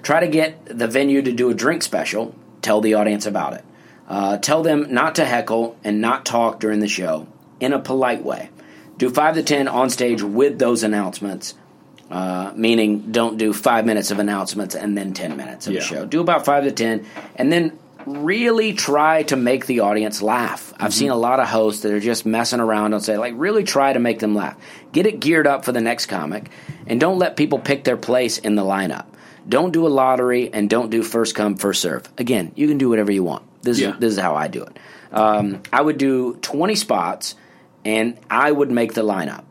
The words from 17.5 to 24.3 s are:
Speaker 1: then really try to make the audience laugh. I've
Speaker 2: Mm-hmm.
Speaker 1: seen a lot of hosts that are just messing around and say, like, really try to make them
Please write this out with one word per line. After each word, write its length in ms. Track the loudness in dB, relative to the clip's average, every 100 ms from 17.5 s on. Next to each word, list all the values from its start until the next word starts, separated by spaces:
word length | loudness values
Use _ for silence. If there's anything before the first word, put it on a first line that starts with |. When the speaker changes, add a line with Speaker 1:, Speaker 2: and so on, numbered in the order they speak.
Speaker 1:
then 200 | 4 2 -4 -20 -16 -12
really 680 | -4 -2 0 2 2 0
try 500 | -2 0 4 4 4
to 120 | 2 0
make 300 | 2 0 0
the 140 | 0
audience 420 | 2 2 -2 -2
laugh. 500 | -2 0 -2 -6 -14 -6
I've 120 | -4
Speaker 2:
Mm-hmm. 80 | 0
Speaker 1:
seen 100 | 0
a 60 | 0
lot 220 | 2 2
of 80 | 2
hosts 340 | 2 2 0
that 100 | -2
are 80 | 0
just 280 | 0 -2 0
messing 320 | 0 0 0
around 340 | 0 2 2
and 100 | 0
say, 140 | -2 -2
like, 160 | -4 -4
really 280 | 0 0
try 280 | 0 2 2
to 80 | 2
make 200 | 0 0
them 160 | 0